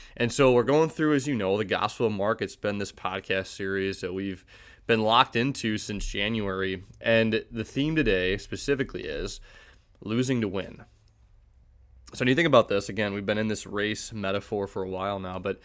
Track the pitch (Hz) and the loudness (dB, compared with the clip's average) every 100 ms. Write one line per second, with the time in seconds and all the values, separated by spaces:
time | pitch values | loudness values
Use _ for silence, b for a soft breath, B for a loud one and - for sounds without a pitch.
0 | B B 117 - 131 123 113 147 160 - | B B 0 4 6 6 4 4 2 2
1 | 151 143 135 123 95 104 98 98 107 - | 2 2 0 0 2 2 2 0 0 0
2 | 117 101 104 113 101 - 104 101 98 - | 0 0 -2 -2 -4 -4 -4 -4 -6 -8
3 | 95 95 - 95 95 - 98 98 98 92 | -6 -6 -4 -4 -4 -6 -4 -2 -2 -4
4 | 90 95 98 92 - B B B - 113 | -6 -6 -6 -8 -14 B B B 2 2
5 | 107 117 135 120 135 131 113 107 - 101 | 6 6 6 2 0 0 -2 -2 -4 -6
6 | - 101 104 113 101 95 95 95 95 - | -4 -2 -2 -2 -2 -2 -2 -4 -10 -4
7 | - 113 113 110 - 117 107 135 151 160 | 2 4 4 0 -2 -8 -6 -2 0 2
8 | 117 92 92 101 - 101 - 135 127 - | 2 2 2 -2 -6 -6 -2 -2 -2 -6
9 | 73 73 98 - B B B B B - | -8 -6 -8 -10 B B B B B -12
10 | - 117 127 123 104 95 - - - _ | -4 -2 0 0 -2 -4 -6 -12 -20 _
11 | _ _ _ _ _ _ _ - - - | _ _ _ _ _ _ _ -20 -20 -20
12 | - - 127 131 165 127 - 101 - 101 | -12 -2 2 4 6 6 6 2 0 -2
13 | 104 101 101 107 110 104 95 101 104 107 | -2 -2 -2 0 0 -4 -4 -2 -2 -2
14 | - 110 98 98 - 104 98 104 95 92 | -8 -6 -2 -2 -2 -4 -4 -6 -6 -4
15 | 98 98 92 92 98 95 | -4 -4 -6 -6 -4 -6